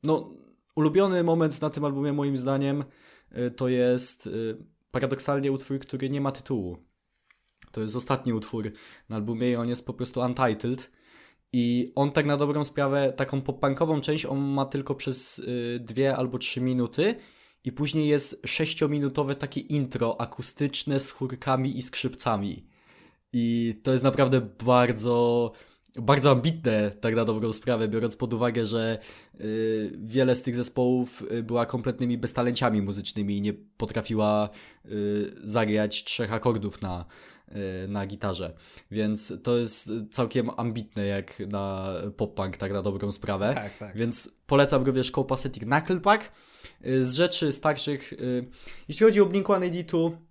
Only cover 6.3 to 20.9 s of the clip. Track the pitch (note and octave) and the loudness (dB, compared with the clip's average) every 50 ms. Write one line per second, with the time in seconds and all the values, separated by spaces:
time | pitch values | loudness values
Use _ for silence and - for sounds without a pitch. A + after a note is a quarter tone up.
6.3 | C3+ - - - C#3 A2+ F#2+ F2+ F2 - _ _ _ _ _ _ _ _ _ _ | -4 -6 -6 -4 -4 -4 -4 -6 -8 -12 _ _ _ _ _ _ _ _ _ _
7.3 | _ _ _ _ _ _ - _ - A2+ A2 A2 G#2+ B2 A#2+ - C#3 B2+ B2+ B2+ | _ _ _ _ _ _ -20 _ -8 -8 -6 -4 -4 -6 0 0 -2 0 0 -2
8.3 | A#2 A2 G#2 - - A2+ G#2 G#2+ G#2 - - - - - _ _ A2 A2 G#2 G#2+ | -2 -2 -4 -4 -6 -6 -6 -6 -8 -10 -20 -20 -20 -20 _ _ -6 -6 -4 -4
9.3 | A#2+ A2 B2 B2 B2 A#2 A#2+ A#2+ B2 A#2+ - - B2 - B2 B2 - B2+ B2 B2 | -2 0 0 0 0 0 0 -2 -4 -6 -6 -10 -8 -6 -6 -6 -2 -2 -2 -2
10.3 | B2 B2+ C3 A#2+ G#2+ G#2+ - A#2+ B2+ B2+ - - _ _ _ _ - - - - | 0 2 2 2 2 0 -2 -4 -4 -4 -8 -16 _ _ _ _ -20 -20 -20 -20
11.3 | _ _ _ _ - B2 A#2+ A#2+ A#2+ B2 B2 B2 - - C#3 C#3+ C#3 D#3+ D3 D3 | _ _ _ _ 0 0 2 2 2 0 0 -2 0 0 0 2 2 0 2 2
12.3 | D3 C#3+ D3 D3 D3 D3+ D3 C#3+ - - C#3 C3+ C3+ C#3+ C#3 C3+ C3 - C#3 C3 | 2 2 2 0 0 0 -2 -2 0 0 0 2 2 4 2 2 2 0 -4 -2
13.3 | - C3+ C3 - C3 - - C#3 C3+ C3+ E3 D#3 D#3+ D3 C3+ - D3+ D#3 - C3+ | -2 -4 -2 -4 -4 0 0 0 2 2 2 2 2 0 0 0 -2 -2 -2 -2
14.3 | C#3 C#3 C#3 C#3 C#3 C#3 C3+ C3+ - C#3+ C3+ - C#3 C3+ - C#3+ C3 - - - | -2 -2 0 0 0 0 0 0 -2 -6 -4 -4 -6 -4 -4 -4 -2 -2 -2 -2
15.3 | - - - - B2 B2 A#2+ A#2+ A#2+ A#2+ A#2+ A2 A2+ B2 C3+ C3+ C3 - C3 B2 | -4 -4 -4 -4 -4 -4 -2 -4 -4 -6 -8 -6 0 2 2 2 4 2 0 -2
16.3 | A#2+ B2 - - - C3 B2+ B2+ B2+ B2+ B2 A#2 - - D#3+ G#3 A#3+ - - - | -2 -4 -4 -4 -2 0 0 2 2 2 0 0 0 2 2 2 0 -2 -8 -20
17.3 | _ _ _ _ _ _ _ C3 B2+ - D3+ C#3+ D#3 D#3 D3+ D3 D3 D3 C#3+ - | _ _ _ _ _ _ _ -10 -4 -2 -4 0 0 2 4 4 4 4 4 0
18.3 | - - - - - - D#3+ D#3 - - D#3 D3 D3 D3 C#3+ C#3 C3+ - D3 C3+ | -2 -4 -6 -6 -2 0 0 -2 0 0 0 2 2 2 0 0 0 0 0 0
19.3 | C#3 C#3 - C#3 - - - - D3+ D3 C3+ B2+ - A#2 A#2 A#2 A2+ - A#2+ A#2+ | -2 -4 -4 -6 -6 -8 -4 0 0 0 0 0 0 0 0 0 0 -2 -4 -8
20.3 | - - B2+ - - - D3 C#3 C#3 - - C#3+ | -6 -6 -6 -6 -2 -2 -2 -2 -2 -4 -2 0